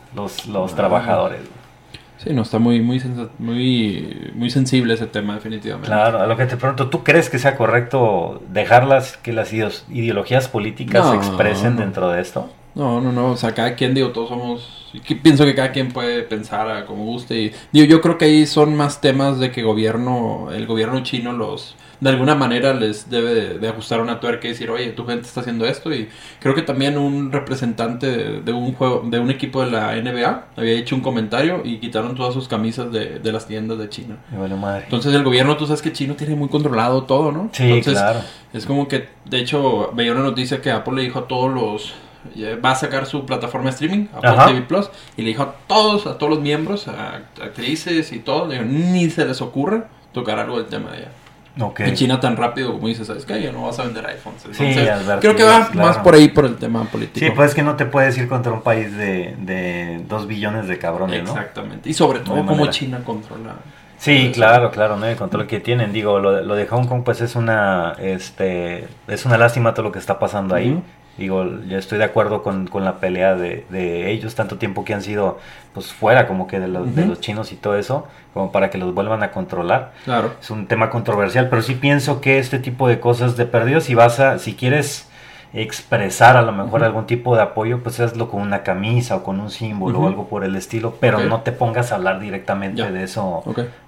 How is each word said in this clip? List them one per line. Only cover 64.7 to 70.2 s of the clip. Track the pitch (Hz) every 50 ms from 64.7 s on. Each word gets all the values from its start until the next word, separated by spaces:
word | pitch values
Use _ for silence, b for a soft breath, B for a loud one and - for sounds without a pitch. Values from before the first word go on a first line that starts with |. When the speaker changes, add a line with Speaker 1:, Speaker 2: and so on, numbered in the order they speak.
Speaker 1:
claro, | - 104 107 107 107 101
¿no? | 107
El | 113 113
control | - 101 92 - 104 107 -
que | - 101
tienen. | - - 120 120 113 104 101
Digo, | 110 104 104 101 98
lo, | 98 98 98 98
lo | 95 98 104
de | 104 101 -
Hong | 120 120 123 120
Kong, | 127 123 120
pues, | - 117 -
es | 117 120 - 120
una, | 113 113 110 107 104 98 95 90 85 85 82 -
este, | 95 95 95 92 - - - - 98 95 92 87 87 87 87 87 85 85 - - - -
es | 104 104 -
una | 127 120 113
lástima | 117 117 - 127 120 113 110
todo | - 107
lo | 107 92
que | 95
está | - - 98
pasando | -